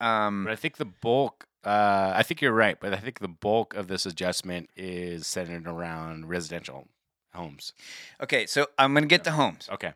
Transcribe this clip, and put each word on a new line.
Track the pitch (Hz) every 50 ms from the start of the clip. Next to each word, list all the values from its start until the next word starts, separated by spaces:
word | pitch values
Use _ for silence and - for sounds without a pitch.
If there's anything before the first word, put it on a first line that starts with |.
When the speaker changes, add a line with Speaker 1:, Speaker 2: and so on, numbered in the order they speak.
Speaker 1:
um, | 117 117 113 107 107 104 101 101 98
Speaker 2:
But | 104 110
I |
think | 107 - 160 -
the | - 151
bulk, | 104 90 _ - 113 117 131 139 117 - - - _ _ _ -
uh, | 101 104 104 104 104 101 98 98 95 95
I | 95 113
think | - 170 151
you're | - 135 113
right, | 113 117 104 90 -
but | - 101 98
I | 95
think | 101 123 127 -
the | 104 92
bulk | 85 - - 104 107 117 110 - -
of | 98 98 87
this | 95 90 -
adjustment | 95 85 80 92 90 87 - - 92 87 87 85 - _
is | - 92 92 90 90 90 87 87 85 78
centered | - - 95 90 85 85 85 82
around | 85 85 82 87 85 82 80 80 80 80 80 80 80
residential | 90 87 82 76 82 85 - - 65 67 67 _ _ _ _ _ _ _ _ _ -
homes. | 87 87 78 71 69 - - - _ - - - - - - - - -
Speaker 1:
Okay, | 131 151 131 107
so | - - 147 143 - - -
I'm | 135 135 143
gonna | 147 151
get | 147 170 175
Speaker 2:
Yeah. | -
Speaker 1:
to | 170 160
homes. | 156 139 120 - - - - 98
Speaker 2:
Okay. | 95 - 85 80